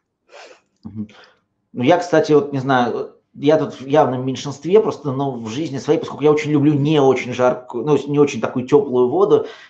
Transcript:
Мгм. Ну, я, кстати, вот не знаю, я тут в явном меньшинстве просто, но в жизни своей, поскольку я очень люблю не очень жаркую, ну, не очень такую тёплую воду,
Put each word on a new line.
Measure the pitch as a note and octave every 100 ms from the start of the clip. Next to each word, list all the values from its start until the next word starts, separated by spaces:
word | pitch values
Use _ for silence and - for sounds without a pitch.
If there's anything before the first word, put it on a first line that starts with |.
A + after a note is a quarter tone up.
| _ _ _ - - - _ _
Мгм. | G#2+ G2+ G#2 - _ _ _ _ _
Ну, | -
я, | B2 F3
кстати, | - D#3+ D3
вот | D3 C#3+
не | C#3
знаю, | C3 B2+ B2 - - _ _ -
я | C#3 D#3
тут | C3 -
в | C3+
явном | D3+ C3+ B2+ C3
меньшинстве | B2 D3 C3+ D#3+ G#3
просто, | E3+ - D3
но | C3 C#3
в | A#2+ A2
жизни | A#2+ D#3+ C3
своей, | C#3+ D#3+
поскольку | - B2
я | D3
очень | D3+ D3
люблю | D3+ C#3+
не | C#3+ C#3+ D#3
очень | C3+ B2+ B2
жаркую, | B2 B2+ B2 - A#2+ D3
ну, | C#3 C#3+
не | D3
очень | C#3+ A#2
такую | B2+ C3 B2
тёплую | D3 B2 B2 B2
воду, | D#3+ G3+ - - - -